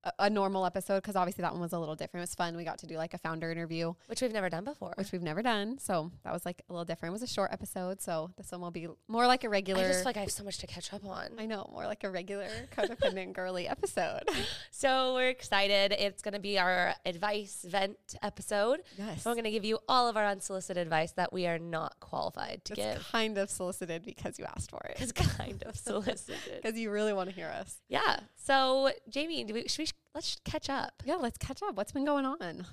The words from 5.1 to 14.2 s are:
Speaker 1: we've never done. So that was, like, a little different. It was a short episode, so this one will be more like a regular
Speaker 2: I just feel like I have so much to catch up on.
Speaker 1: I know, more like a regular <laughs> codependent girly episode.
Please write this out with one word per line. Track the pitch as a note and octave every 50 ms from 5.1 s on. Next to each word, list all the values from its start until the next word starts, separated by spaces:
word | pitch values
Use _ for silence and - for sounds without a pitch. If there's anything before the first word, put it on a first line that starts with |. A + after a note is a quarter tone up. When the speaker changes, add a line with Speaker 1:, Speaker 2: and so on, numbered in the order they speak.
Speaker 1:
we've | - F#3 E3+
never | D#3+ D3+ E3+
done. | A3+ B3 A3+ G#3 G3+ G#3+ B3+ C4+
So | - - G3 E3+ D#3 F3 - - _
that | F3+
was, | - F3 -
like, | F3 F3 - - _
a |
little | F3+ E3+ E3+
different. | E3+ E3 - - E3
It | F3+
was | G#3 B3
a | B3
short | - - G3 -
episode, | - G3+ - - - G3 F3+ F3+ F#3+ G3
so | - - F3 D#3+ D#3 F3+ F#3 -
this | G3 -
one | - F3+
will | F3+ F3
be | E3+ F3 E3 E3+ - _ _ -
more | A3 A#3 A#3+
like | B3 B3+ B3 B3+
a | A#3
regular | G#3 G3 G3 F#3 F#3+ F#3+ F#3
Speaker 2:
I | F#3
just | F#3 F#3
feel | F#3
like | - A#3+ G#3+
I |
have | G3+ G3+
so | - - G#3
much | G3 F#3+ -
to | - -
catch | - F3+ F3 - G3
up | G#3 G3
on. | G3 F#3+ - - - A#3 A3+
Speaker 1:
I | A3 A3
know, | A3 G3 - - -
more | - - -
like | G#3 - -
a | G3+
regular | F#3 F3+ F3+ F#3+ G3+ G3+ G3+ - A3 A3+
<laughs> | - C4+ - -
codependent | G#3 A3 A#3 - - - F#3 F#3+ F#3 F#3 F#3+
girly | - F#3 F3+ F#3 F3+ F3 -
episode. | - - - F#4+ - - F3 - - -